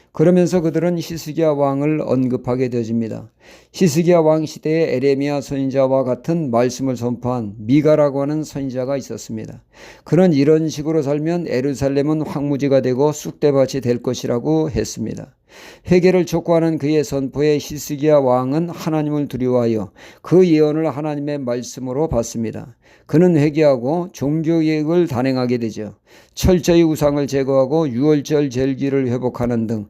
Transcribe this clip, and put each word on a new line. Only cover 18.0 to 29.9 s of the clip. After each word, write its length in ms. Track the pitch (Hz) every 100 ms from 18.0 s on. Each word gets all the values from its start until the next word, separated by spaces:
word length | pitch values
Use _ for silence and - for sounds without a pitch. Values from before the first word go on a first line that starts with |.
| 151 147
왕은 520 | 131 127 127 147 175
하나님을 560 | - 170 156 151 147 143
두려워하여 640 | 123 127 123 117 110 - - - -
그 240 | - 170 185
예언을 420 | 151 151 151 160
하나님의 480 | 131 151 147 143 147
말씀으로 720 | 123 123 120 - 127 127 160
받습니다. 680 | 127 113 117 110 104 113 - _ _ -
그는 300 | 147 180 160
회개하고 760 | 147 147 147 131 120 170 170
종교개혁을 960 | - 135 156 156 165 156 156 151 175 170
단행하게 500 | 117 131 127 123 123
되죠. 380 | 113 104 104 - _ - _
철저히 500 | - - 180 - 170
우상을 420 | 165 151 147 143 139
제거하고 600 | 135 135 135 131 160 156
유월절 640 | 117 151 151 - 151 147
절기를 580 | 120 135 131 139 135 127
회복하는 580 | 120 123 - 120 117 113
등 200 | 113 101